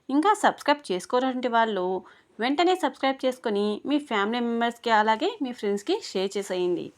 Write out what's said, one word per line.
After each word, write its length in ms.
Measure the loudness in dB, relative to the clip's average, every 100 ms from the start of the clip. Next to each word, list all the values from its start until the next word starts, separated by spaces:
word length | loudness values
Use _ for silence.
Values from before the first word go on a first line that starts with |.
| -2
ఇంకా 240 | 2 4
సబ్స్క్రైబ్ 580 | 4 2 2 0 0 0
చేసుకోనటువంటి 560 | -6 0 0 0 -2 0
వాళ్ళు 540 | 2 2 0 -2 -4 -8 -18 _ -6
వెంటనే 360 | -2 2 2 2
సబ్స్క్రైబ్ 500 | -2 -2 -2 0 -2
చేసుకొని, 560 | -2 -2 0 0 -2 -2
మీ 140 | -2
ఫ్యామిలీ 400 | 0 -2 0 -2
మెంబర్స్‌కి 500 | -2 0 -2 -2 2
అలాగే 480 | 4 4 2 0 -2
మీ 100 | -6
ఫ్రెండ్స్‌కి 480 | -4 -2 -2 0 -2
షేర్ 280 | -2 -4 -4 -4
చేసేయండి. 540 | -4 -2 0 -2 -4